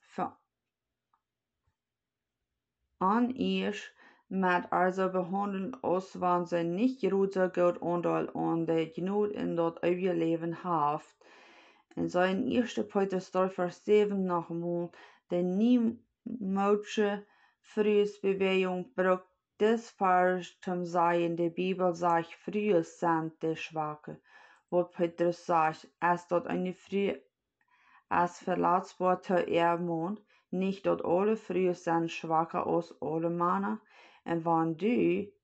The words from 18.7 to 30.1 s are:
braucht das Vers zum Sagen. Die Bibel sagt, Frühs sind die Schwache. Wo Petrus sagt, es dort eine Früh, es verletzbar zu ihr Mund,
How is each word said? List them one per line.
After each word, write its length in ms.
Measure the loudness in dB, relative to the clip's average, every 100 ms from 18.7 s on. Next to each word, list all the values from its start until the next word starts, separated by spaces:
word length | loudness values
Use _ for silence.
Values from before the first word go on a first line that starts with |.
| -2 -6
braucht 340 | 0 2 2 0 _ _ _
das 320 | 2 2 -2
Vers 680 | -2 2 4 4 2 -4 _
zum 240 | -6 -4
Sagen. 520 | -2 2 2 2 0 0
Die 140 | -2
Bibel 440 | 0 -2 0 0
sagt, 380 | 0 2 2 0
Frühs 680 | -10 -6 -4 2 2 2 -4
sind 420 | 0 0 -2 -6
die 120 | -6
Schwache. 680 | -4 -6 -6 -6 -8 -14 -16 _ -20 -20 _ _
Wo 120 | -2
Petrus 640 | -2 -2 -2 2 0 0 0
sagt, 400 | 2 2 -2 -14 _
es 260 | 0 0 0
dort 220 | -2 -2
eine 260 | -4 -4
Früh, 400 | -8 -6 -2 -2 -4 _ _ _ _ _ _ _ _ _
es 300 | 0 0 -2
verletzbar 840 | -4 0 2 2 0 -2 0 0
zu 180 | 0 0
ihr 320 | 2 2 2 2
Mund, 440 | -2 -4 -4